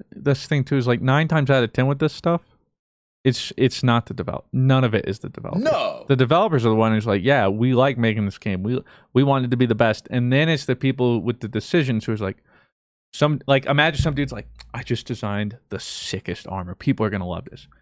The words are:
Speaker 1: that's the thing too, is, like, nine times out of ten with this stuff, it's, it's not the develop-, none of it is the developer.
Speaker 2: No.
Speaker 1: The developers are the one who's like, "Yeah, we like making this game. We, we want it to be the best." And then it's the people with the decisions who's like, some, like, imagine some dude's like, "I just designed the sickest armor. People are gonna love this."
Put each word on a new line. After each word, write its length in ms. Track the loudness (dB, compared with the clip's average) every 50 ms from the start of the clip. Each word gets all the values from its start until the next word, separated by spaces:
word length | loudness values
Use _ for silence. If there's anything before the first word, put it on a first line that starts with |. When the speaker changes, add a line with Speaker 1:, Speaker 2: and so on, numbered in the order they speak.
| -20 _ -16
Speaker 1:
that's 280 | -6 -2 0 0 0
the 60 | -2 -2
thing 160 | -2 -2 0
too, 120 | 0 0
is, 100 | 0 2
like, 160 | 2 0 0
nine 240 | 2 2 2 2 2 2
times 220 | 2 2 2 4
out 120 | 4 2 2
of 80 | 2
ten 160 | 0 0 0 0
with 100 | 0 0
this 140 | 0 -2
stuff, 300 | -2 -2 -2 -2 -2 -2 -4 _ _ _ _ _ _ _ _ _ _ _ _ _ _ _ 0
it's, 280 | 0 0 0 -4 -8 -2
it's 260 | 0 0 0 0 0
not 240 | 0 2 2 0 0
the 80 | -4 -8
develop-, 320 | -8 -8 -6 -8 -8 -8 _
none 320 | -2 0 2 4 4 4 2
of 100 | 2 0
it 100 | 0 -2 -2
is 100 | -6 -8
the 100 | -10 -14
developer. 300 | -12 -12 -10 -6 -4 -2
Speaker 2:
No. 440 | 0 0 0 0 -2 -4 -6 -4 -2 0
Speaker 1:
The 80 | 2
developers 480 | 4 4 4 4 4 4 4 2 2 4
are 60 | 4
the 40 | 4
one 160 | 4 4 2
who's 140 | 2 0 0
like, 160 | 0 0 0
"Yeah, 240 | 2 2 2 4 2 2
we 240 | 2 2 2 2 4
like 220 | 4 2 2 2 0
making 260 | 0 0 0 0 -2
this 120 | -4 -4 -6
game. 240 | -6 -6 -4 -4 -4
We, 160 | -4 -4 -6 -6 -10 -16 -20 _ _ 2
we 80 | 2
want 220 | 4 4 4 2 0
it 60 | 0
to 40 | 0
be 100 | 2 2
the 100 | 2 2
best." 320 | 2 2 2 0 -2 -4 -4
And 220 | -2 0 0 2
then 160 | 2 2 2 2
it's 160 | 0 0 -2
the 80 | -4 -4
people 460 | -2 0 -2 0 2 2 2 2 0
with 180 | 0 -2 -4 -4
the 80 | -6
decisions 580 | -6 -4 -6 -2 0 0 0 2 2 0 -2 -2
who's 160 | -4 -4 -4
like, 180 | -4 -6 -6 _ _ _ _ _ _ _ _ _ _ _ _ _ _ _ -4
some, 260 | 0 0 0 0 0 0
like, 200 | 2 2 2 2
imagine 360 | 2 2 2 2 2 2 0
some 120 | 0 0 -2
dude's 160 | -2 -4 -6
like, 160 | -6 -10 -14 -14 -18 -20 -18 -14 -12
"I 80 | -10
just 240 | -6 -4 -4 -4 -4
designed 500 | -6 -8 -6 -6 -4 -4 -4 -4 -6 -8 -12 _ -12
the 100 | -12 -12
sickest 720 | -10 -12 -12 -12 -10 -8 -8 -8 -6 -8 -8 -8 -10 -10
armor. 260 | -8 -8 -8 -10 -12
People 320 | -6 -2 -2 0 0 0
are 40 | -2
gonna 180 | -2 -4 -6 -6
love 160 | -8 -8 -10
this." 240 | -14 -18 -20 -20 -20 _ _